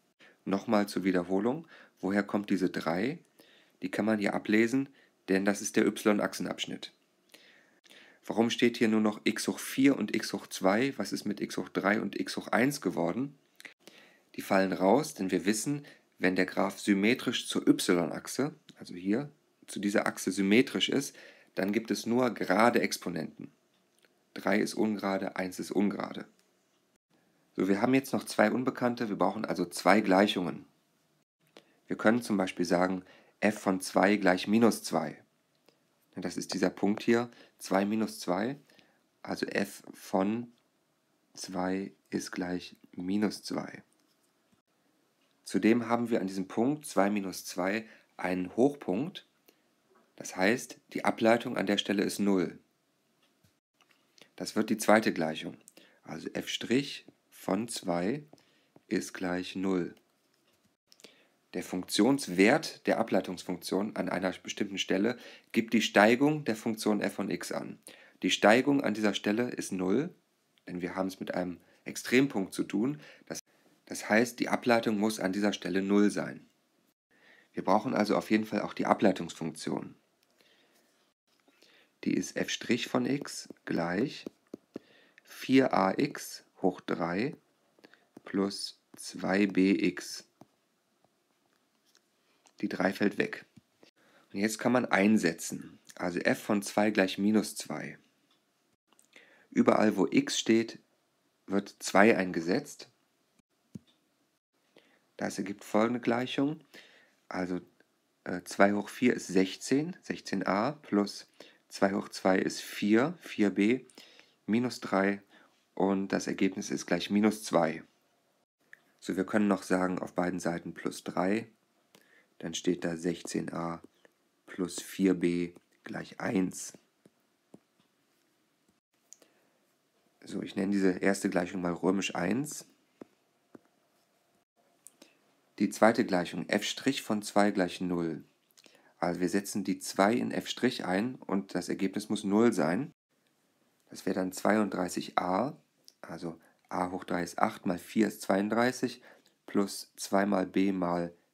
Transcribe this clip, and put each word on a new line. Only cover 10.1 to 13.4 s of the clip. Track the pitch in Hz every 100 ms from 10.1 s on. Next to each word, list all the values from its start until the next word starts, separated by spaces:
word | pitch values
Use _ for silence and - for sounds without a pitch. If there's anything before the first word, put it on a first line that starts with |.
| 107
x | -
hoch | 98 -
zwei? | - 92 104 135 135
Was | 101
ist | 143 107
mit | 98
x | - -
hoch | -
drei | - 95 107
und | 101 -
x | - -
hoch | -
eins | 98 131 143
geworden? | 95 85 85 98 143 -